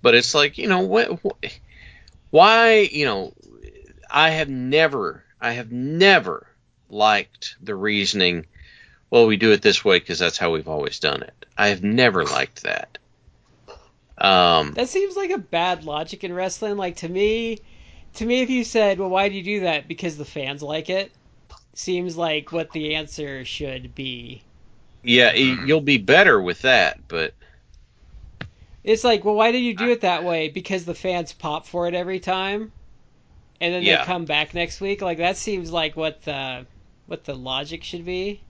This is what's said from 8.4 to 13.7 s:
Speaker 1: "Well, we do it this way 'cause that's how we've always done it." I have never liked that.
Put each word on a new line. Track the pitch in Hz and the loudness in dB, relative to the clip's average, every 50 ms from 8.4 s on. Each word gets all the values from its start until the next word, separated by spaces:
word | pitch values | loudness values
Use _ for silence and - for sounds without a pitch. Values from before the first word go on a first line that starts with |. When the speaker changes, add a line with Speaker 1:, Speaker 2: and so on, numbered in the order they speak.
| 80 _ _ - - - - - - _ _ _ _ _ | -6 _ _ -20 -20 -20 -20 -20 -20 _ _ _ _ _
Speaker 1:
"Well, | - 120 117 | 6 6 6
we | 110 107 | 6 6
do | 101 113 110 107 | 4 4 4 4
it | 101 - | 6 4
this | 107 95 - - | 2 2 4 4
way | 107 95 87 | 4 4 4
'cause | - - 90 80 | 2 -2 -4 -2
that's | 87 85 - - | -2 -2 -2 0
how | 92 85 82 | -2 -2 -2
we've | 78 78 82 | -2 -4 -6
always | 78 76 71 73 - - | -6 -4 -4 -6 -8 -4
done | - 76 71 - - | -4 -2 -2 -2 -8
it." | - _ _ - _ _ - | -12 _ _ -20 _ _ 0
I | 107 104 | 0 0
have | 101 90 90 | 2 0 -2
never | 101 107 120 127 120 98 92 80 | -2 2 4 4 4 4 2 -2
liked | 69 - - 67 - _ - - | -2 -2 -2 -4 -4 _ -12 -8
that. | 50 50 50 50 - _ - _ _ _ _ _ _ _ _ _ _ _ _ _ - | -6 -6 -6 -8 -12 _ -20 _ _ _ _ _ _ _ _ _ _ _ _ _ -20